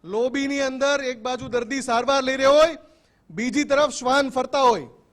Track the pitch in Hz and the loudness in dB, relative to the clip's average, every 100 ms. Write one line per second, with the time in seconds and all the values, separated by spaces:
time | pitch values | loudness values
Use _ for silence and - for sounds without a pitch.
0 | 165 208 254 269 277 277 269 262 277 285 | -6 -4 -2 -2 -4 -2 -4 -2 0 0
1 | 254 247 233 254 262 240 233 269 247 233 | -2 -6 -8 -8 -4 -4 -4 -6 -2 -2
2 | 247 277 262 262 269 294 320 311 - _ | 2 0 0 2 4 6 6 2 -16 _
3 | _ _ _ 165 240 285 285 277 294 - | _ _ _ -6 -2 -2 0 2 0 -2
4 | 247 277 269 254 254 285 254 202 123 - | 0 0 0 -4 -2 2 2 2 -4 -20
5 | _ | _